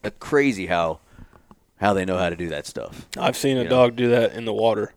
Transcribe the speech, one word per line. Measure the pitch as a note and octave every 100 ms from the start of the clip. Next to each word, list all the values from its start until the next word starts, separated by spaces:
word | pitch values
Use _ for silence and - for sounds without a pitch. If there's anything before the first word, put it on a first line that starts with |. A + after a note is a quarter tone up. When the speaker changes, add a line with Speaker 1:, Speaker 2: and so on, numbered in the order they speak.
Speaker 1:
uh, | - -
crazy | - D3 C#3 G2+ F2
how, | F2 E2 D#2+ _ - - - _ - _ _
how | G2
they | G2
know | F#2 F2+
how | F2+
to | E2+
do | E2+
that | D2+ -
stuff." | - G#1 - - -
Speaker 2:
I've | C#3 B2
seen | C#3 C3
a |
Speaker 1:
You |
know? | A#2+
Speaker 2:
dog | B2+ B2 A#2
do | B2
that | A#2+ A2+
in | A2
the | A2+
water. | G#2 A2+ G#2+ G#2